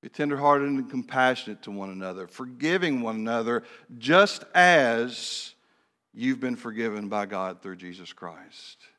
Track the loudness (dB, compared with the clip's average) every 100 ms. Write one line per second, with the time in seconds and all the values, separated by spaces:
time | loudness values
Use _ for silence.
0 | -18 -6 -4 0 4 4 2 -2 -4 -8
1 | -4 2 2 2 -6 -12 -10 -10 -8 -8
2 | -10 -10 -12 -12 -14 -4 0 0 0 -2
3 | -2 -4 -2 -2 0 -2 -4 -20 _ -12
4 | 4 6 6 2 0 6 8 8 6 2
5 | -2 -6 -10 -10 -12 _ _ _ _ _
6 | _ -6 -2 -2 -2 -6 -8 -4 -4 -4
7 | -4 -4 -4 -4 -4 -6 -12 -12 -14 -16
8 | -18 -14 -14 -14 -20 -20 -20 -20 _